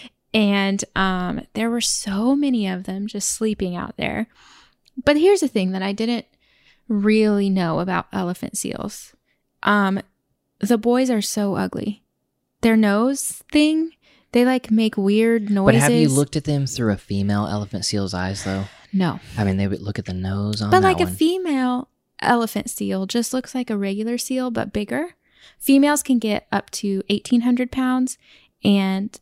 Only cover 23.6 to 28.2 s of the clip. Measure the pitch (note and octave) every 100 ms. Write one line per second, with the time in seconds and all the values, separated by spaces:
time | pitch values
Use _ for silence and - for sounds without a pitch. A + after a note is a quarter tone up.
23.6 | B3 G#3 G3 G3+ A3+ A#3+ - B3+ B3+ A3+
24.6 | G#3 G#3 G#3 C4 F4 - _ _ - _
25.6 | - C4+ C#4+ - - A#3+ A3 - - G3+
26.6 | - - G3+ G3 - G3+ - A#3+ A#3+ B3
27.6 | B3 C4 B3+ B3+ B3+ -